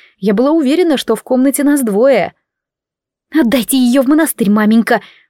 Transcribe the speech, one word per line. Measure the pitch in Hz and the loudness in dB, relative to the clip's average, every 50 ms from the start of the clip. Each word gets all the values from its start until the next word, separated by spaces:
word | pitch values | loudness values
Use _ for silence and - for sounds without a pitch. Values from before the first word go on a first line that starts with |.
| _ _ _ - | _ _ _ -6
Я | - 202 208 | -4 -2 0
была | 202 254 285 | 0 0 0
уверена, | 311 330 294 254 285 339 359 339 294 | 0 0 0 0 0 0 0 0 0
что | 240 - - 226 | -2 -2 -4 -4
в | 208 | -4
комнате | - - 254 254 254 277 269 - | -4 -4 -2 0 0 0 0 0
нас | 277 285 285 285 | 0 0 0 0
двое. | 269 220 196 196 240 277 269 208 165 - - _ _ _ _ _ _ _ _ _ _ _ _ _ _ _ _ _ _ _ | 0 -2 0 0 2 2 2 2 0 -4 -8 _ _ _ _ _ _ _ _ _ _ _ _ _ _ _ _ _ _ _
Отдайте | - 302 294 226 233 262 208 - - | -2 0 0 0 0 -2 -2 -2 -2
её | 262 254 240 240 277 | 0 0 2 2 0
в | 262 240 | 2 2
монастырь, | 311 302 330 277 - - 233 196 | 2 0 0 -2 -2 -4 -2 0
маменька! | 208 214 214 208 220 233 214 - 240 208 - - - _ _ | 0 0 2 2 2 2 2 0 -2 -4 -4 -8 -20 _ _